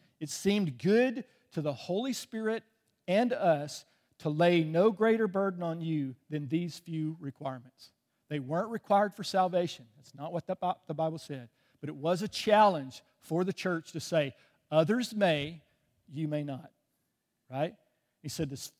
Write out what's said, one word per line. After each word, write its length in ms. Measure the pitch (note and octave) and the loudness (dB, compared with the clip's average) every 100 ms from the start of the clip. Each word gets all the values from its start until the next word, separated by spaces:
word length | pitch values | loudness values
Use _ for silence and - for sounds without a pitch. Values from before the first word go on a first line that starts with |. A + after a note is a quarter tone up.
| _ - | _ -12
"it 80 | D3+ | -10
seemed 480 | - F#3+ G#3 E3+ A#2+ | -2 0 2 0 -2
good 460 | F3 A3 C4 B3 - _ _ | 2 4 4 0 -12 _ _
to 100 | E3 | -6
the 100 | D3 | -4
Holy 400 | C3 - F#3+ C4 | -6 -4 -4 -2
Spirit 520 | A#3+ - A3 A3 A3 _ _ _ _ - | -6 -8 -6 -4 -4 _ _ _ _ 0
and 240 | G3 A#3+ | 2 2
us 540 | B3 F3+ D3 D3 - - _ _ _ | 2 4 2 0 -12 -18 _ _ _
to 100 | D#3+ | -2
lay 340 | D3+ F3 F3 | 4 4 4
no 280 | D#3 E3 G#3+ | 2 4 4
greater 380 | G3 A3 A3+ G#3+ | 4 2 2 2
burden 340 | F#3+ G3 F3 | 0 -2 -2
on 180 | E3+ E3 | -6 -4
you 360 | E3 D#3 C3+ B2+ - | -2 -2 -2 -8 -8
than 200 | D3+ C#3 | -8 -2
these 300 | D#3+ F3 - | -4 -4 -10
few 360 | - D#3+ D#3 D#3+ | -8 -6 -4 -6
requirements." 720 | C#3+ - C#3+ B2+ B2+ _ - _ _ _ - | -12 -8 -10 -10 -16 _ -20 _ _ _ -8
They 120 | D3+ | -8
weren't 300 | B2+ E3 A3 | -4 -4 -2
required 440 | A3+ - G3+ G#3 | -6 2 4 4
for 80 | G#3 | -2
salvation. 640 | - G3 F#3 F3 F3+ - A#2+ _ | -2 0 2 2 0 -6 -18 _
That's 180 | - | -20
not 180 | - D#3 | -14 -8
what 140 | E3+ - | -8 -6
the 100 | F#3 | -4
Bi-, 180 | F3+ - - | -4 -4 -6
the 80 | |
Bible 240 | D3+ D#3+ D#3+ | -4 -4 -4
said. 320 | - C#3 A#2 _ _ - | -12 -14 -14 _ _ -12
But 100 | C#3+ | -10
it 40 | |
was 280 | D3 D#3 F3+ | -4 -2 0
a 40 | G#3+ | -2
challenge 760 | - A3 G#3 G#3 E3 C3 - _ _ | -2 4 6 6 4 -6 -14 _ _
for 240 | - E3 | -4 -2
the 80 | F#3 | -2
church 400 | - F#3 E3+ - | -2 -2 -2 -6
to 80 | D#3+ | -12
say, 340 | - E3 C#3 - _ _ - | -2 0 0 -6 _ _ 2
"Others 440 | D3+ E3 A#3+ A#3+ | 4 6 2 0
may, 480 | G#3+ F#3+ D3+ D3 E3 _ _ _ _ - | 2 4 2 -2 -10 _ _ _ _ -14
you 180 | C#3+ D#3 | -6 -4
may 160 | D3+ | -4
not," 300 | D3 C3 - _ _ _ _ _ _ _ - | -4 -8 -14 _ _ _ _ _ _ _ -10
right? 260 | C3 D#3+ A3+ _ _ _ _ | -4 -4 -6 _ _ _ _
He 80 | - | -12
said, 180 | - D3 | -6 -6
"There's 240 | C3+ - | -6 -14